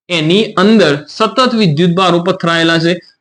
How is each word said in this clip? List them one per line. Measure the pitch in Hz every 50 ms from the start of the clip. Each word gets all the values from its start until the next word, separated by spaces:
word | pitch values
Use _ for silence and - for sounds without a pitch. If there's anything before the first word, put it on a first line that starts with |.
| _ -
એની | 175 165 151 156 175 208 226 - - 175
અંદર | 185 208 226 214 175 151 143 143 - -
સતત | - - 220 220 220 254 262 247 233
વિદ્યુત | 220 214 170 143 147 180 175
ભારો | 170 185 190 175 170 175
પથરાયેલા | 175 190 180 185 - 170 165 165 165 165 165 165
છે | 160 170 180 175 - _ _ _